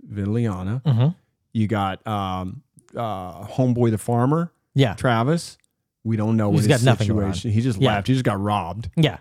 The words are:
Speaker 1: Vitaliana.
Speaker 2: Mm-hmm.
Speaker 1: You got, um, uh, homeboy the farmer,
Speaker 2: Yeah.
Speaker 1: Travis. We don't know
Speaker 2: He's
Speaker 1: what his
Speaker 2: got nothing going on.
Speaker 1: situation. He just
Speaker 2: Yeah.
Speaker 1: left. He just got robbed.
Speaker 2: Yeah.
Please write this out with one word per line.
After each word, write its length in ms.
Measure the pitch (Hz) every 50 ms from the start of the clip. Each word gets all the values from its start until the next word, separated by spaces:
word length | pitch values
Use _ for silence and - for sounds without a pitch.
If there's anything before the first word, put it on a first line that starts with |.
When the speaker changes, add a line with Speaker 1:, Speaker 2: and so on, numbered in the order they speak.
| -
Speaker 1:
Vitaliana. 760 | - 104 101 98 101 107 120 117 110 92 90 92 98 117 135
Speaker 2:
Mm-hmm. 260 | - 151 123 110 127 165 180 _ _ _ _ _ _ _
Speaker 1:
You 140 | - 113 107
got, 400 | 98 110 101 98 95 95 - -
um, 560 | 110 107 101 98 95 92 92 92 95 - 147 - _ _ _ _ _ -
uh, 500 | 123 117 107 98 92 92 90 85 87 104
homeboy 440 | - - - 131 127 120 120 120 113
the 60 | 107 98
farmer, 540 | - - 120 117 123 135 151 165 170 165 _ _ _ _ -
Speaker 2:
Yeah. 200 | 135 135 107 -
Speaker 1:
Travis. 600 | - - 131 117 113 117 139 165 170 - - - _ _ _ _ _ _ _ _ _ -
We 120 | 110 113 107
don't 180 | 107 110 113
know 140 | 110 107 104
Speaker 2:
He's 100 | 101 - 110 -
Speaker 1:
what 20 |
his 120 | 147 117
Speaker 2:
got 80 | 120 131
nothing 180 | 113 - 110 104
going 160 | 110 104 98 98
on. 40 |
Speaker 1:
situation. 180 | 92 87 - 117
He 80 | 101 113
just 180 | 120 131 104 95
Speaker 2:
Yeah. 140 | 135 120 107
Speaker 1:
left. 140 | 101 92 123
He 40 |
just 120 | 131 131 123
got 120 | - 101 95
robbed. 520 | 101 104 104 101 82 85 92 110 - - -
Speaker 2:
Yeah. 240 | 165 156 131 - -